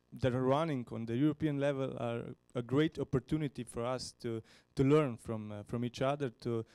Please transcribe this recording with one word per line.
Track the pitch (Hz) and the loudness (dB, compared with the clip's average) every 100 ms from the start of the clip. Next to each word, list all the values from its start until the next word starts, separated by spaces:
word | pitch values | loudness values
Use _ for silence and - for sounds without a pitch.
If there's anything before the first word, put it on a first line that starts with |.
| _ | _
that | 123 131 | -2 0
are | 123 | 2
running | 131 139 165 135 117 | 4 4 2 -2 -4
on | 113 113 | -6 -2
the | 120 | 2
European | 151 147 156 143 | 2 2 0 0
level | 139 139 131 - | 0 0 -4 -4
are | 120 117 - 127 _ 123 | -4 -4 -6 -12 _ -8
a | |
great | 117 135 160 - | 0 2 2 0
opportunity | 135 135 - 156 147 - | -2 -2 0 -2 -2 -4
for | 117 120 117 | -8 -6 -4
us | 127 - - | -4 -6 -8
to, | 120 113 - - _ - | -6 -6 -8 -18 _ 2
to | |
learn | 135 151 143 113 | 6 6 4 -2
from, | - 110 107 | -6 -6 -6
uh, | 104 | -10
from | 101 120 | -6 -4
each | 120 - | -4 0
other, | 135 143 135 - | 0 0 -4 -4
to, | 120 117 110 | -4 -4 -4